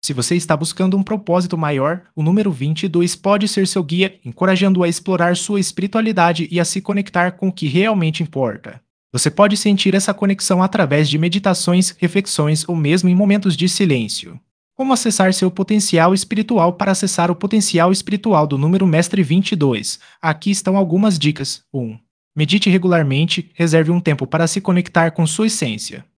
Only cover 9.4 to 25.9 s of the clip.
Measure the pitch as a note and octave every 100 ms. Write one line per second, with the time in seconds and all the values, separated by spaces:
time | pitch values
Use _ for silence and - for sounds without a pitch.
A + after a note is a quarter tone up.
9.4 | G#3 G3+ G#3 G3 G3 F#3+ G3 G3+ G3 G3
10.4 | - F3+ F#3 - D#3 D3 D3+ D3+ E3+ F3+
11.4 | G3 F3 - F3+ F#3 - F3 G3 G3 -
12.4 | D3 D#3 - E3+ C#3+ F3+ F3+ F3+ G3+ G#3
13.4 | G3 C#3+ F3+ - F#3+ C3 G#2+ - F2+ E2
14.4 | _ _ _ - C4 B3 A#3 - F#3+ F#3
15.4 | F#3 F3+ F#3+ G#3+ G3 E3 E3+ F#3+ - G3+
16.4 | A3 A#3 E3+ F3 F#3+ F#3+ F#3+ - F3 E3+
17.4 | G3+ A3 G3+ E3+ F3 F#3+ - G3+ A3+ F3
18.4 | D3+ C#3 D3 F#3+ F#3+ D#3+ E3+ G3 D3 E3+
19.4 | F#3+ F#3+ C#3+ A2 - - - _ D#3+ D#3
20.4 | G3+ G3 - G3 F#3 F3+ G#3+ E3+ D3 D3+
21.4 | C3+ - _ C#3 A#2 A2 _ _ _ -
22.4 | D3+ G3 G3 F#3 F3+ F3 C#3+ C3+ E3+ -
23.4 | - - E3+ D#3+ D#3+ F3 F3 C#3+ C3 D#3+
24.4 | E3 G3 F#3+ F3+ F3+ F3 E3 D#3+ D#3+ -
25.4 | A3 A3 C3 G#2+ -